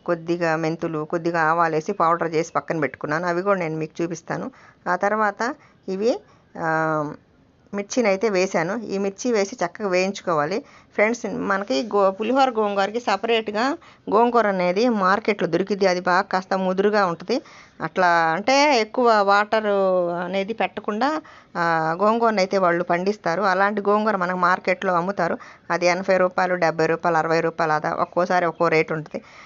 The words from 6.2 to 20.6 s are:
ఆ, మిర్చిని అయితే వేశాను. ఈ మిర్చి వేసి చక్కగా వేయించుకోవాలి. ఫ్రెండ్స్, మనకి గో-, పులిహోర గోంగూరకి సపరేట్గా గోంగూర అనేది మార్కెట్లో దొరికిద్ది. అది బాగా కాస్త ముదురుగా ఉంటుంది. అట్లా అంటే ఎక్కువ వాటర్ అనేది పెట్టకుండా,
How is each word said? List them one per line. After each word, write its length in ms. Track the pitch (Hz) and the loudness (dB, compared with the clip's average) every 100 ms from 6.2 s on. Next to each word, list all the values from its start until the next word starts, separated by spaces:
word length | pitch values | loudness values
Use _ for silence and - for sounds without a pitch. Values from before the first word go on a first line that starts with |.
| - _ _ - | -6 _ _ -6
ఆ, 560 | 165 160 160 156 147 - _ _ _ _ _ | -2 0 0 -2 -4 -8 _ _ _ _ _
మిర్చిని 340 | 202 202 - 220 | -8 -4 0 2
అయితే 200 | 190 220 | 2 2
వేశాను. 480 | 185 190 190 165 226 | 2 0 0 -2 -4
ఈ 220 | 208 196 | -6 -4
మిర్చి 340 | 196 196 254 | -4 -4 -2
వేసి 240 | 220 196 - | 0 0 -4
చక్కగా 240 | 175 - 208 | -6 -4 -2
వేయించుకోవాలి. 760 | 180 190 196 - 160 147 202 - - _ | 0 0 -2 -2 0 0 -4 -8 -18 _
ఫ్రెండ్స్, 320 | - 214 233 208 | 0 0 0 -6
మనకి 560 | 170 185 196 202 262 | -6 -2 -2 -2 -2
గో-, 280 | 226 202 196 | 0 2 2
పులిహోర 400 | 196 220 269 262 | 2 0 2 2
గోంగూరకి 500 | 220 208 202 196 226 | 2 -2 0 -2 -2
సపరేట్గా 800 | 240 196 226 233 220 214 262 330 - - - | -2 -2 0 0 0 -2 -2 -4 -10 -16 -2
గోంగూర 360 | 196 240 240 208 | 2 4 4 2
అనేది 420 | 190 180 185 247 | 2 0 2 2
మార్కెట్లో 600 | 214 185 202 220 208 175 | 2 2 2 0 -2 0
దొరికిద్ది. 380 | 165 196 202 196 | 0 0 0 0
అది 140 | 180 | 2
బాగా 220 | 185 180 | 0 0
కాస్త 320 | 196 185 185 | 0 -2 -2
ముదురుగా 520 | 190 185 185 202 208 190 | -2 0 0 2 2 0
ఉంటుంది. 360 | 165 185 247 - - - - | -2 -4 -4 -6 -20 -20 -10
అట్లా 260 | 156 - 180 | -6 0 2
అంటే 760 | 170 165 165 214 277 294 254 | 4 2 0 2 2 4 2
ఎక్కువ 380 | 214 262 240 214 | 0 2 4 4
వాటర్ 440 | 196 202 208 220 214 202 190 185 175 175 | 4 4 2 0 2 2 2 2 0 -2
అనేది 280 | 180 190 190 | -4 -4 -4
పెట్టకుండా, 720 | 226 | -2